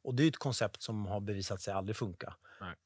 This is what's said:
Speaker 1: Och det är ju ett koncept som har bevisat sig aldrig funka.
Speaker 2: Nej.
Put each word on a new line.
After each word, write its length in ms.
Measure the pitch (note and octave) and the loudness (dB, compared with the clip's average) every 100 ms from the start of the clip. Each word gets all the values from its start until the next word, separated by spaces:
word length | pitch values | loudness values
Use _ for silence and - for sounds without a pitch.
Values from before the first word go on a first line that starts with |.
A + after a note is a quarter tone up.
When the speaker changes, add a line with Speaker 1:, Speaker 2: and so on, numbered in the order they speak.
Speaker 1:
Och 120 | - | -2
det 80 | B2 | 6
är 20 | |
ju 40 | D#3 | 6
ett 80 | - | 6
koncept 460 | C#3 A#2+ G#2+ - | 0 2 0 -2
som 240 | - G#2+ G2 | -4 -2 0
har 140 | G#2 | -2
bevisat 400 | G2+ G2 F#2+ F#2+ | 0 -2 -2 -4
sig 140 | - | -2
aldrig 220 | G2 F#2+ A2 | -2 -2 -2
funka. 380 | G#2+ F2 - - - - | -2 -4 -10 -14 -20 -12
Speaker 2:
Nej. 100 | F#2 - | -12 -12